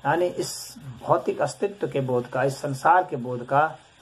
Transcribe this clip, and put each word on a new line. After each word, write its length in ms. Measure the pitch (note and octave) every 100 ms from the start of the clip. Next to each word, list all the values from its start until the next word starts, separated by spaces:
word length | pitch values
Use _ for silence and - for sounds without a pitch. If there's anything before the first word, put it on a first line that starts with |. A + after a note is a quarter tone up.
| C#3
यानी 200 | E3 F3
इस 520 | F3 - - - -
भौतिक 640 | C#3 A#2+ - E3+ - G3
अस्तित्व 480 | C#3+ - G3+ G3 D#3
के 120 | C#3
बोध 300 | B2+ B2 A#2+
का, 140 | C3
इस 140 | C#3 C3+
संसार 460 | C#3+ C3+ D#3+ F3+
के 120 | F3+ C#3+
बोध 300 | B2 B2 B2
का 320 | C3+ D#3 - - _